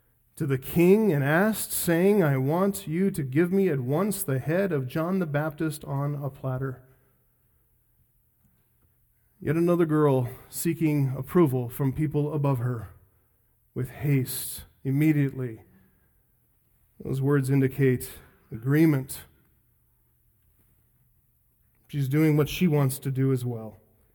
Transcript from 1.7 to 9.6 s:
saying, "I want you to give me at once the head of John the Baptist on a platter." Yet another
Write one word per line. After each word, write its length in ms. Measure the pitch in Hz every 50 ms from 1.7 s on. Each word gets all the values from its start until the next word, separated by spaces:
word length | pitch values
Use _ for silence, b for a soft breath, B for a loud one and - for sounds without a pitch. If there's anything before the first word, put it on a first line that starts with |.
saying, 520 | - - - - 170 165 180 196 208 208 175
"I 140 | 147 139 131
want 500 | 131 135 156 175 190 202 196 - - 151
you 240 | 156 170 190 196
to 100 | 190 170
give 320 | 147 127 127 151 175 175 185
me 160 | 196 196 185
at 100 | 151 135
once 440 | 123 123 143 156 196 220 196 - -
the 160 | - 135 131
head 320 | 123 143 160 180 202 190
of 160 | 160 143 131 123
John 320 | - 160 160 175 190 190
the 80 | 180 156
Baptist 580 | 139 143 151 160 147 - 165 156 143 - -
on 300 | - 143 139 143 143 147
a 160 | 143 143 139
platter." 500 | - - - 131 131 127 135 131 127 - - _ _ _ _ _ _ _ _ _ _ _ _ _ _ _ _ _ _ _ _ _ _ _ _ _ _ _ _ _ _ _ _ _ _ _ _ _ _ _ _ _ _ _ _ _ _ _ _ _ _ -
Yet 160 | - - 147
another 300 | 165